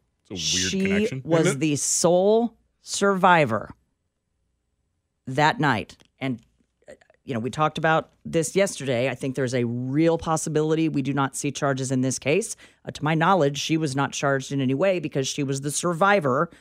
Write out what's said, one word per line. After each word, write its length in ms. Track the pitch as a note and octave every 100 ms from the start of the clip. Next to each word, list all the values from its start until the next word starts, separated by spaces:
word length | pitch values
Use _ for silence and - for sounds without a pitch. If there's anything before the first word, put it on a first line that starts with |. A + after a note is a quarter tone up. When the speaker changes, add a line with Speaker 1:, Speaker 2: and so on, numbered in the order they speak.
| _ _
Speaker 1:
It's 80 | _
a 260 | F#2 D#2+ F#2+
weird 140 | F#2
Speaker 2:
She 100 | F#3+
Speaker 1:
connection. 420 | G2 G2 G#3+ C3+
Speaker 2:
was 220 | B2 E3 E3+
Speaker 3:
Isn't 100 | C3+
it? 40 |
Speaker 2:
the 160 | D#3 C#3+
sole 800 | - - F3 F3+ G3 A3 A#3 - _ _
survivor 880 | - - G3+ F#3+ F#3 E3+ C#3 G#2+ - - _ _ _ _ _ _ _ _ _ _ _ _ _ _ -
that 320 | C3 D3 -
night. 380 | D3 A2 - - _ _
And, 200 | C3+ A#2 _ _ _ _ -
uh, 40 | - _ _
you 100 | -
know, 60 | A#2+
we 100 | A#2+
talked 280 | D#3 D3+ F3
about 340 | D#3+ D#3+ - _
this 300 | - E3 D#3+
yesterday. 540 | F#3 G3 - C3+ A#2 C3
I 60 | B2
think 180 | C3+
there's 200 | C3 B2+
a 100 | B2+
real 540 | A#2+ A#2+ B2+ C#3 E3 E3
possibility 680 | E3+ D#3 - D3+ D#3 D#3+ D#3+
we 140 | C#3+
do 100 | C3+
not 220 | C#3+ C3+
see 160 | - C#3+
charges 400 | - C#3+ C3 B2+
in 100 | C3
this 200 | C3 -
case. 340 | C3+ F3 A3+ - - _
Uh, 80 | -
to 100 | -
my 140 | D3+ D#3+
knowledge, 420 | E3 F#3+ C#3+ C#3+
she 180 | - D#3+
was 200 | D#3 C3+
not 160 | C#3
charged 400 | - D3 C3+ C3+
in 80 | C#3+
any 140 | C3
way 260 | C3+ F#3+ F3+
because 260 | D3+ D3+ C3
she 160 | -
was 200 | C#3 C3+
the 100 | C#3+
survivor 760 | C#3+ E3+ E3 G3 G3+ C#3+ C#3 E3 -